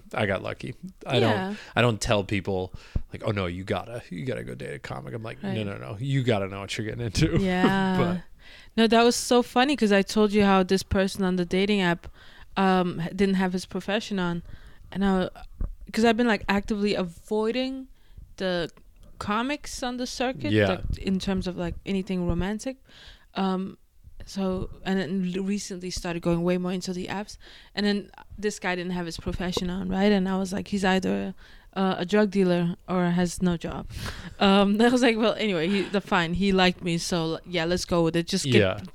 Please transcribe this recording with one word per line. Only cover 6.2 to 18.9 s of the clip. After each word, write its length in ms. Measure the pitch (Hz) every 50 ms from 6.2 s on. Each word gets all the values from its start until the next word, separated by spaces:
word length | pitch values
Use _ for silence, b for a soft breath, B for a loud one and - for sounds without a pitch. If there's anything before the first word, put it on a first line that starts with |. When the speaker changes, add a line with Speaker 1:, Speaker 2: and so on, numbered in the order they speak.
| 123
Speaker 1:
gotta 240 | 123 113 101 98 92
know 100 | 98 98
what 180 | 98 95 - -
you're 80 | 107
getting 200 | 107 - 117 117
into." 320 | 110 - - 156 160 165 190
<laughs> 40 |
Speaker 2:
Yeah. 560 | 196 185 180 180 185 190 190 196 190 190 190 185
Speaker 1:
But 200 | 180 175 180 175 - - - - B B B B B B B
Speaker 2:
No, 120 | 220 226 220
that 160 | 233 226 233
was 120 | 240 240
so 280 | - - - 247 240 247
funny 320 | - - 254 254 294 294
'cause 160 | - 226 202
I 100 | 202 196
told 320 | 190 - - 214 214 208 202
you 100 | 214 202
how 200 | 196 196 190 185
this 180 | 185 190 185 -
person 400 | - - 202 190 196 - - 196
on 120 | 180 185
the 100 | 185 175
dating 360 | 170 190 185 196 202 208 202
app, 260 | 185 175 170 - - - b b b b b b b b - -
um, 440 | 196 190 185 185 180 180 165 160 165
h-, 100 | - -
didn't 200 | 190 202 196 190
have 180 | 185 190 180 180
his 120 | 185 - -
profession 500 | - 190 - - 196 226 - - 208 190
on. 220 | 180 175 170 170 - b b b b b b b b b
And 140 | - 185 202
I, 240 | 196 190 185 185 - - - - - - - - - - - - -
'cause 120 | - 220 220
I've 140 | 233 226 214
been, 100 | 247 240
like, 160 | 208 196 - -
actively 460 | 196 202 196 - 226 202 202 208 196
avoiding 920 | - 185 170 170 - - - 214 214 214 220 233 254 262 262 269 262 262 - b b b b b b b b - -
the 320 | 190 185 180 175 160 - - - - -